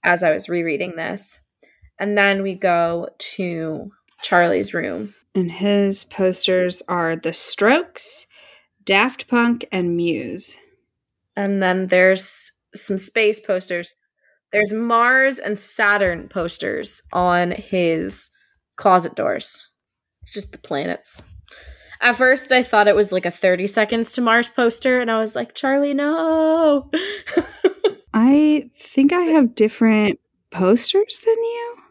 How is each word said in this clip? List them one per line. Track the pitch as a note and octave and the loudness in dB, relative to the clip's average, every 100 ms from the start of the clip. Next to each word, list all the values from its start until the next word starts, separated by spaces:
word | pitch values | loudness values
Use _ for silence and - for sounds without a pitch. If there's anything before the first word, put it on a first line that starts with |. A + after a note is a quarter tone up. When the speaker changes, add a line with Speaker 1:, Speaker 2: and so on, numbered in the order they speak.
Speaker 1:
as | - F3 | 0 2
I | F3 | 2
was | D#3 - | 0 -2
rereading | F3 E3 D3 F3+ E3 | -6 -4 -4 -6 -8
this. | E3 G3+ - - _ _ _ _ - _ | -8 -8 -8 -10 _ _ _ _ -20 _
And | G3+ G#3 | -2 2
then | G3+ G3 | 2 2
we | G3 | -4
go | F#3 F#3+ E3+ E3+ E3+ - _ | -2 0 2 0 -2 -8 _
to | - - F3+ E3+ D#3+ D#3 G#3 _ _ _ | -14 -8 -6 -6 -6 -8 -12 _ _ _
Charlie's | - F3 F3 - G3 | 0 4 4 2 -2
room. | F3 G2 F#2 G#3 _ _ | -4 -6 -8 -12 _ _
Speaker 2:
And | - F3 | -4 -4
his | E3 G3+ G3+ G3+ G3 | -2 0 2 2 -2
posters | - - F#3+ F#3 - F#3 F3+ F3+ - | -8 -2 0 0 0 2 0 -4 -6
are | F3+ E3 E3 | -4 -2 -4
The | D#3+ | -4
Strokes, | D#3+ - - G#3 D4 F4+ - - - - _ - _ _ _ - | -4 -4 0 2 2 0 -10 -8 -8 -10 _ -20 _ _ _ 0
Daft | G3 A#3+ - - | 2 2 -2 -4
Punk, | A#3+ A#3 A#3 - | 0 2 0 -4
and | F#3+ F3+ E3+ | -4 -2 -2
Muse. | E3+ D3+ A#2+ F3 - - _ _ _ _ _ _ _ - | -2 -4 -6 -10 -12 -14 _ _ _ _ _ _ _ -6
Speaker 1:
And | G3+ G3 | -2 0
then | F#3+ F#3 F#3 | 0 0 2
there's | F#3 F#3 F#3+ - - - _ _ - | 4 4 4 -2 -6 -8 _ _ -8
some | - G3 | -4 0
space | - - G#3+ G#3+ | 0 2 0 0
posters. | - F#3 F#3 F3 F3 - _ _ _ _ _ | -2 -4 -2 -8 -8 -16 _ _ _ _ _
There's | G3+ G#3 | -2 0
Mars | A3 A#3 A#3 A#3+ C4 C4+ C4+ | -2 0 2 4 4 2 -2
and | - G#3 | -6 -6
Saturn | - - G#3 G#3 G3 E3+ - | -6 -2 2 2 0 -2 -8
posters | F#3 E3+ - - - G#3 - - | -6 -6 -4 -6 -6 -4 -6 -4
on | - F3+ F3 F3 | 0 2 2 0
his | E3+ - F#3+ E3+ D#3+ - - - _ _ _ _ - | -4 -4 -2 0 0 -2 -6 -6 _ _ _ _ -2
closet | G3+ F#3 D3 - | 4 4 2 -4
doors. | - F#2 - - - _ _ _ _ _ - | -4 -4 -6 -8 -12 _ _ _ _ _ -16
Just | G#3 G3 | -12 -12
the | - | -14
planets. | - C#3+ C#3+ F2 - - - - - - - - - - | -8 -6 -6 -6 -6 -6 -6 -20 -20 -20 -20 -20 -20 -2
At | A#3+ A#3+ | 0 2
first, | B3+ C4+ - | 2 2 2
I | B3+ | 0
thought | B3 G#3+ G#3 | 2 4 4
it | G3 | 4
was, | G3+ | 2
like, | F#3 F3 | 0 -4
a | |
thirty | - F#3+ F3+ G3 | -2 0 0 0
seconds | G3+ G#3+ A#3 A#3 | 0 0 0 -2
to | - | 0
Mars | A#3+ A3+ A#3 | 2 2 2
poster, | - A#3+ A3+ C4 B3+ | 0 0 0 0 0
and | A#3+ | 0
I | A3+ | -2
was | A3 - | -2 -4
like, | A#3 - | -8 -4
"Charlie, | C4+ C4+ C#4+ | 0 0 0
no." | C#4 C#4+ D#4+ D#4+ D#4+ D#4 D#4+ D#4+ C#4+ C4+ | 0 -2 -2 0 2 2 4 4 2 0
<laughs> | D#4+ G4 G#4 - - - - G4 - G#4 - _ | -6 -4 -10 -4 -2 -2 -2 -2 0 -4 -4 _
Speaker 2:
I | A3 A#3 C#4+ D4+ D4+ B3 _ | 2 4 6 4 2 -2 _
think | - - C#4 | -6 2 4
I | F4 | 4
have | F4 D#4+ B3 - | 2 4 2 2
different | A3 - A3+ G#3+ G#3 - _ _ _ | 0 4 4 4 2 -2 _ _ _
posters | F3 F#3 A#3+ - F#4+ G#4+ - - | 0 2 4 2 0 0 -2 -2
than | A4+ | 0
you. | A#4 A#4 A#4+ A#4+ _ | -2 -6 -10 -14 _